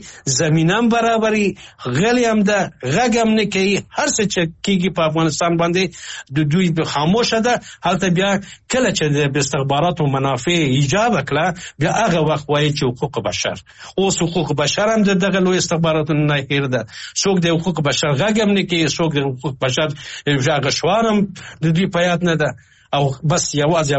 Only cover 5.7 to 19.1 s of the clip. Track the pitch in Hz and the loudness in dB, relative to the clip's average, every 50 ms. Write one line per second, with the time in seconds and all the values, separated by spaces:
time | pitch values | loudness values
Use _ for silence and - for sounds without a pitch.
5.7 | 175 185 190 175 175 - - - - - - - 131 151 156 143 143 185 190 175 | 0 0 -2 -2 -6 -10 -16 -16 -16 -16 -14 -6 -2 -2 0 2 2 2 2 2
6.7 | 156 160 156 - - 143 147 160 190 233 233 - 226 226 214 247 240 220 - - | 0 0 -2 -2 -2 -2 0 2 2 2 2 0 0 0 2 0 0 -2 -4 -10
7.7 | - - - 175 190 180 196 190 175 175 190 202 196 190 196 - - - _ - | -18 -6 -2 -2 0 0 0 0 2 2 2 0 0 -2 -4 -8 -16 -20 _ -4
8.7 | - 254 254 208 160 - 156 151 147 143 147 139 127 147 135 - - 139 135 135 | -2 0 0 0 0 0 0 0 2 2 0 0 0 -2 -2 -2 -2 -2 -2 0
9.7 | 139 143 160 175 175 - 151 139 131 135 135 135 135 123 - 175 175 175 156 135 | 0 2 2 0 0 0 -2 0 0 0 0 -2 -2 -2 -2 0 0 0 2 2
10.7 | 127 135 143 127 147 196 220 240 214 151 127 - 139 147 160 185 180 180 - - | 2 2 2 2 2 2 2 2 0 0 -2 -2 -2 0 0 -2 -2 -4 -10 -16
11.7 | - - 139 175 - - 220 220 170 175 156 156 156 143 - - 147 147 151 151 | -6 -2 -2 0 0 2 2 2 2 2 2 0 0 -2 -2 0 0 2 2 0
12.7 | 143 - 143 127 120 - - - - 120 98 98 92 - - 104 90 95 - - | 0 0 -2 -2 -2 -2 -6 -4 -4 -4 -4 -4 -4 -4 -4 -4 -6 -8 -12 -18
13.7 | - - - - - - 190 196 175 - 175 160 - 180 160 - 151 139 147 143 | -20 -20 -20 -8 -2 0 0 0 0 0 -2 -2 0 -2 -2 -2 -2 0 0 0
14.7 | - - 202 214 226 220 208 196 202 190 185 196 185 196 185 185 185 175 160 - | 0 0 0 2 2 2 4 4 2 2 2 2 2 2 2 2 2 2 0 0
15.7 | 175 165 165 165 156 160 151 151 160 147 151 147 147 143 127 127 143 143 139 135 | 0 0 2 2 2 0 0 0 0 0 2 2 0 0 -2 -2 -2 -2 0 0
16.7 | 127 120 110 - - - - - - - - 202 196 180 165 170 170 160 165 190 | -2 -4 -4 -6 -12 -16 -18 -8 -6 -2 0 2 2 2 2 2 0 0 0 -2
17.7 | 170 165 151 147 131 - - 151 143 127 185 214 214 220 220 202 202 196 170 - | -2 0 0 0 0 0 0 0 0 2 0 0 2 2 2 2 2 2 0 0
18.7 | 175 165 160 143 - - 170 160 | 0 0 0 0 0 0 0 0